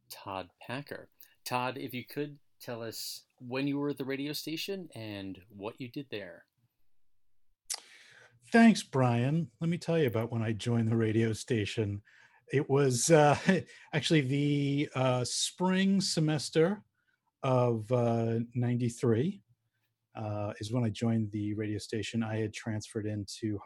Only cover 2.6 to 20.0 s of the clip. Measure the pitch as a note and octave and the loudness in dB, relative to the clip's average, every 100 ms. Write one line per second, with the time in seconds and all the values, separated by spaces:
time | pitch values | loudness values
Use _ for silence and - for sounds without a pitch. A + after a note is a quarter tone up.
2.6 | - A#2 A#2 A2 - - _ - B2 C3 | -12 -10 -10 -10 -12 -12 _ -18 -8 -4
3.6 | C#3+ C#3 C#3+ C#3+ C3 C3+ C#3+ D3 - D#3+ | -2 -2 -2 -4 -6 -6 -6 -8 -8 -8
4.6 | - G3 F3 - A2 G2+ F#2+ F2+ - G2+ | -6 -8 -10 -12 -10 -8 -10 -12 -16 -10
5.6 | G2+ - B2 D3 C#3 G#2+ F#2 E2+ _ _ | -10 -10 -12 -10 -10 -10 -10 -16 _ _
6.6 | _ _ - - - _ _ _ _ _ | _ _ -20 -20 -20 _ _ _ _ _
7.6 | - - - - - - - _ - A3+ | -12 -12 -12 -20 -20 -20 -20 _ 2 8
8.6 | A3+ G3+ - C#3 B2+ A#2 B2 D#3+ D#3 - | 8 8 2 2 4 4 2 0 -2 -4
9.6 | E3 E3+ - E3 C#3+ A2 A2+ A#2 A2+ A2 | -2 -2 0 2 2 0 -2 -2 -2 -2
10.6 | - A#2+ A2+ A#2 A2 A2 A2+ G#2+ - A#2 | 0 0 2 2 2 2 2 0 -2 -2
11.6 | G2 - G#2 G2+ - - - _ - C#3 | 0 -2 -2 -4 -10 -20 -20 _ -2 -2
12.6 | D3+ C3+ C#3 A#2+ - D#3+ D3 C#3 - F#3 | 2 2 4 2 6 8 8 6 2 0
13.6 | - - - D#3+ - D#3+ C3 C#3+ D3 C#3+ | 0 -16 -6 -4 2 2 4 2 2 2
14.6 | C#3+ C#3+ D3 C3 C3 B2+ B2 - - - | 2 0 -2 0 2 2 -2 -2 -4 -2
15.6 | F#3 F#3 G3 G3 G3 - D#3 D3+ - D#3+ | 0 2 2 2 0 0 2 0 0 2
16.6 | E3 G#3 - _ _ _ _ _ C#3 B2+ | 2 2 -10 _ _ _ _ _ 2 4
17.6 | B2 A#2 G#2+ B2+ A#2+ A#2 A#2 A#2 A#2+ B2 | 4 2 0 2 2 2 2 0 -2 -2
18.6 | A#2+ A#2+ B2 - B2 A2 D#3+ G3 _ _ | 0 0 -2 0 2 4 2 -4 _ _
19.6 | _ _ _ _ | _ _ _ _